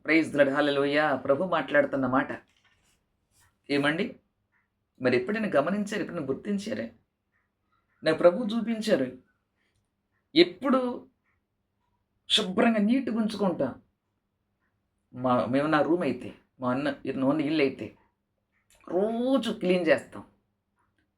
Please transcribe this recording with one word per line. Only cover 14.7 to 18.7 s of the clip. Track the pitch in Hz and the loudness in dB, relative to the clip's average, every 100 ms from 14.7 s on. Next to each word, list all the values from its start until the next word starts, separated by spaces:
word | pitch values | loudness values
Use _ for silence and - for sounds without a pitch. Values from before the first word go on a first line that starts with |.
| _ _ _ _ | _ _ _ _
మా, | 127 127 123 110 | -6 0 0 2
మేము | 135 151 | 0 0
నా | 151 | 0
రూమ్ | 143 175 | 2 0
అయితే, | 147 - 101 - _ - | 0 -4 -10 -18 _ -8
మా | 127 | -4
అన్న, | 127 147 - - 135 | -2 -4 -6 -8 -2
మా | 135 | 0
అన్న | 156 | 0
ఇల్లు | 143 156 | 0 2
అయితే | 139 - 107 - _ _ _ _ _ _ _ | 0 -2 -14 -16 _ _ _ _ _ _ _